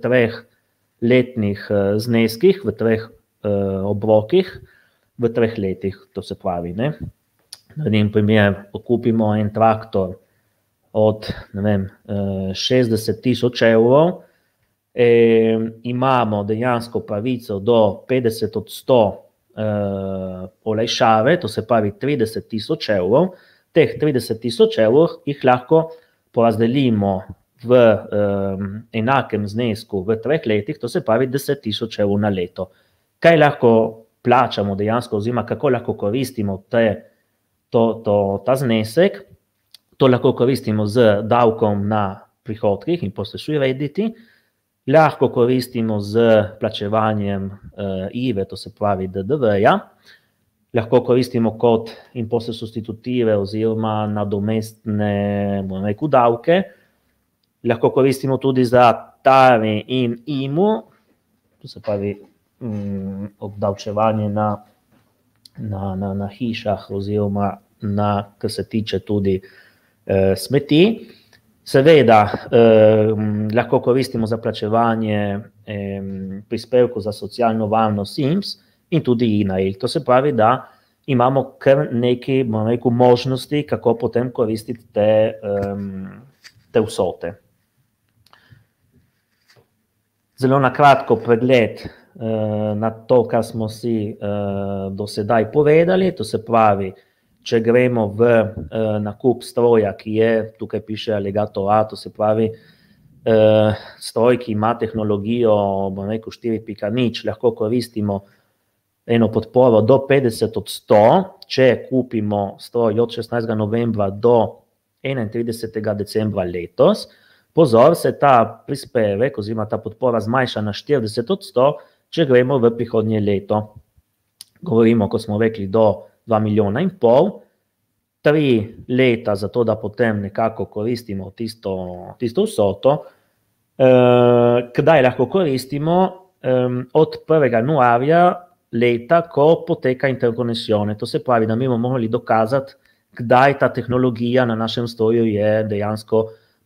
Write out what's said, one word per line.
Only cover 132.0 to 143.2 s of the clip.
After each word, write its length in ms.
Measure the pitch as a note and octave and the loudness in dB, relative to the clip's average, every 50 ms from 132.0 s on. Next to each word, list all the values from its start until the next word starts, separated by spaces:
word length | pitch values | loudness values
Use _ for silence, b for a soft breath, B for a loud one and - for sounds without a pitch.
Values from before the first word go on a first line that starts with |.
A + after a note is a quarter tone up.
| F#2 G2 G2+ - | -16 -18 -10 -8
tisto 260 | C3 A#2 A#2 F3+ G#3 | -6 -4 -2 -2 -2
vsoto. 600 | G#3+ - - G#2 G2 F#2 - - C3 C#3+ D3+ B B B B B B B B B _ _ _ _ _ _ - | -2 0 0 0 0 0 0 0 0 0 0 B B B B B B B B B _ _ _ _ _ _ 2
Eh, 920 | C3+ B2+ B2+ B2+ B2 B2 B2 B2 B2 A#2+ A#2+ A#2+ A#2+ A#2+ A#2+ B2 A#2+ - - | 4 6 6 6 6 6 6 6 6 4 4 4 4 4 2 0 -2 -2 -4
kdaj 260 | - C#3+ C#3+ E3 D3+ B2+ | 0 2 4 4 4 4
lahko 240 | B2+ B2 - C3 | 2 2 0 -2
koristimo? 920 | B2 - F#3+ F#3 D3+ C3 B2+ - - D3 C#3+ D3 D#3+ E3+ F3+ F#3+ F3+ F#3 - - _ _ _ - | -2 0 0 0 0 -2 -4 -6 -6 -8 -4 -2 0 2 2 2 0 -2 -8 -20 _ _ _ -4
Em, 380 | C3 B2+ B2+ B2+ B2+ B2 B2 B2 B2+ - | 0 0 0 0 0 -2 -4 -6 0 2
od 220 | D3+ D#3 D3+ - - - | 2 2 2 0 -4 -2
prvega 300 | - D#3 D#3+ C#3+ B2 A#2 | 0 2 2 4 2 2
januarja 800 | A2+ A2+ C#3 D#3+ C#3+ B2 B2 A#2+ A#2+ C3 D3 D#3+ E3+ F3 F3+ - - - _ _ _ _ _ - | 2 0 2 2 4 4 4 4 2 2 2 4 4 4 4 2 0 -6 _ _ _ _ _ -2
leta, 500 | A#2 A#2+ A#2+ A#2+ A#2 A#2+ - E3 E3+ E3 | 0 2 2 2 0 0 0 0 0 0
ko 420 | - - C#3 C#3+ D#3 E3 D#3+ - | 0 0 2 4 4 4 2 0
poteka 440 | - E3 - - C3 B2+ B2+ - C3+ | -4 -4 -2 -2 -2 -2 0 -2 -2
interkonesione. 840 | B2+ - - A#2+ A2+ B2 B2 A#2 A#2 A2+ - - A2 G#2 G#2 G#2 G#2 - | -2 0 -2 -2 0 -2 -4 -4 -4 -4 -2 -2 0 0 0 -2 -4 -6
To 80 | B2 | -6
se 160 | A#2 - D#3 - | -6 -6 -4 -2
pravi, 220 | - B2 A#2 A2 | 0 0 0 2
da 80 | G#2+ A2 | 0 -2
mi 120 | A2+ C3 C3 | -2 -2 -2
bomo 200 | B2 A2+ A#2 B2+ | -2 -2 -2 -2
morali 200 | C3 C3 A#2 G#2+ | -2 -2 -2 -2
dokazati, 680 | A#2+ A#2+ - - A#2 A2 A2+ A2+ C3 C#3 - - - _ _ _ _ _ _ _ _ | -4 -4 -2 0 0 0 0 0 -2 -2 -4 -6 -14 _ _ _ _ _ _ _ _
kdaj 420 | - | -8